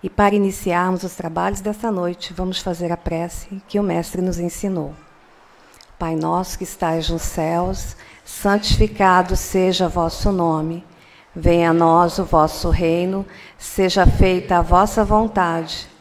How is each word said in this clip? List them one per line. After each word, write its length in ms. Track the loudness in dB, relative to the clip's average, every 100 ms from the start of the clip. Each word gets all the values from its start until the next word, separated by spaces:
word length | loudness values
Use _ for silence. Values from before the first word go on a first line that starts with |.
E 60 | -6
para 260 | 0 2
iniciarmos 680 | 2 0 -2 -2 0 0 -2
os 120 | -6
trabalhos 460 | -10 -8 -4 -4 -4
desta 300 | -6 -6 -4
noite, 420 | -2 -4 -6 -12
vamos 260 | -6 -6 -4
fazer 320 | -6 -6 -4
a 60 | -4
prece 640 | -4 -6 -6 -10 -14 -16 -6
que 120 | -2
o 40 |
Mestre 400 | 0 -2 -4 -4
nos 160 | -4 -2
ensinou. 560 | -6 -6 -6 -4 -6 -12 -20 _ _ _ _ _ _ -20 -20 -10
Pai 160 | -4
nosso 440 | -2 -2 -2 -4 -8
que 60 |
estais 440 | -10 -6 -4 -2 -2
nos 140 | -4
céus, 760 | -4 -4 -2 0 -2 -4 -8 -12 -20 -20
santificado 1120 | -18 -4 0 0 2 2 2 4 4 6 4
seja 540 | -2 0 2 2 2 0
vosso 420 | 0 -2 0 -2
nome. 540 | 2 0 0 -2 -6 -12 -20 -20 -20 _
Venha 360 | -2 2 4 4
a 20 |
nós 460 | 4 6 6 4 0
o 60 |
vosso 440 | 0 2 2 0 0
reino, 560 | 2 2 0 -2 -4 -8 -16 -20 -18
seja 500 | -8 0 2 4 4
feita 520 | 6 4 4 2 0
a 40 |
vossa 400 | 4 4 4 0
vontade 880 | 2 2 2 0 -2 -2 -6 -12 -14 _